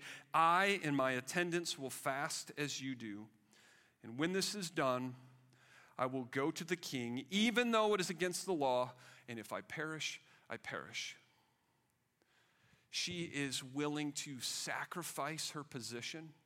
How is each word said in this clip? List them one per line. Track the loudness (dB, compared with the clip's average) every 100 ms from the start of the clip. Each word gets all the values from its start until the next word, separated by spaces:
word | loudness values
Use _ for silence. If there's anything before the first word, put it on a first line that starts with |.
| -6 -14 0
I | 6 8 8 6 4
and | 4 4
my | 4
attendants | 2 0 0 2 2 0 -4
will | -6
fast | -2 -2 0 -2 -4 -6 -4
as | -2 -2
you | -4 -6
do." | -6 -8 -10 -16 _ -20 -20 -20 _ _ -12 0
"When | 2
this | 2 0 -2
is | -4
done, | 2 2 2 0 -6 -16 -20 _ -20 -20 -20 -16 -2
I | 0
will | 0 -2
go | 0 0
to | -2
the | -2 -4
king, | -2 -4 -2 -4 -2
even | 4 4 4 4
though | 6 6
it | 4
is | 2
against | 0 -2 -2 0
the |
law, | 2 4 4 2 -4 -20 -20 -12
and | -10
if | -6
I | -8
perish, | -6 -6 -6 -4 -4 -6 -14 -20 _
I | -10
perish." | -6 -8 -6 -8 -8 -10 _ _ _ _ _ _ _ _ _ _ _ _ _ _ _ _ _
She | -4 -2 -2
is | -2 -2 -2 -2
willing | -4 -2 0 0 -2
to | -4 -8 -6
sacrifice | -4 -4 -2 -4 -4 -6 -6 -4 -4 -2 -6
her | -6
position. | -8 -8 -6 -6 -6 -8 -12 -16